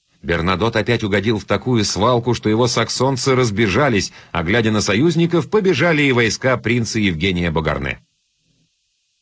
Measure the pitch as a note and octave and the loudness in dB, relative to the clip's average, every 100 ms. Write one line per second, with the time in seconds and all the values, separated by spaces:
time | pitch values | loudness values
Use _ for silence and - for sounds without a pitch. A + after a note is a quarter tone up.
0 | _ _ G2 E2+ E2+ F#2 A2+ A2+ G#2 A2+ | _ _ -4 -2 0 0 0 0 0 -2
1 | G#2+ G2+ G2+ G#2+ - G2+ B2+ A#2+ G2+ F#2 | 0 -2 0 -2 -2 -4 0 0 0 0
2 | A2+ A#2+ B2 A2+ G#2+ A2 B2 B2 A2 - | 2 2 0 -2 0 2 2 0 -2 -2
3 | C3 B2+ C3+ B2+ A#2+ G2+ A2 G2 D3 G#2 | -2 0 0 2 0 0 0 2 2 0
4 | - - - F2 E2+ A#2 A2 G#2+ G2 G2+ | -2 -8 -10 -6 -2 0 0 0 0 2
5 | E3+ E3 E3+ E3+ B2+ A3 F#3+ C3+ F3 D3+ | 2 2 2 0 0 0 2 2 2 2
6 | C#3 B2 A2+ - C3 A#2+ A2 A#2+ A2 A2+ | 2 2 0 0 -2 0 0 0 0 0
7 | G2+ D#2+ F#2+ F2 F2 E2 D#2 C#2 C#2 A#1+ | 0 0 -2 0 0 -2 -2 -4 -6 -10
8 | _ _ _ _ _ _ _ _ _ _ | _ _ _ _ _ _ _ _ _ _
9 | _ _ | _ _